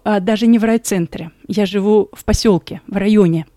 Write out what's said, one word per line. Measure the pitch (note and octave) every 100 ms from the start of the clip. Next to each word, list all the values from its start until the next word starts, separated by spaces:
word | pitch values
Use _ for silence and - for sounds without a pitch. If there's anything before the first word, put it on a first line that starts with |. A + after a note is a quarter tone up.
а, | - G#3
даже | F#3 G#3+ A3+
не | A#3
в | A3+
райцентре. | A3+ - G3 E3+ - D#3+ _ -
Я | G#3 G3+
живу | G3+ G3 G#3+ G3
в | - -
посёлке, | - A#3 F3+ - D#3+ -
в | G3
районе. | G3 G#3+ F#3 E3 D#3+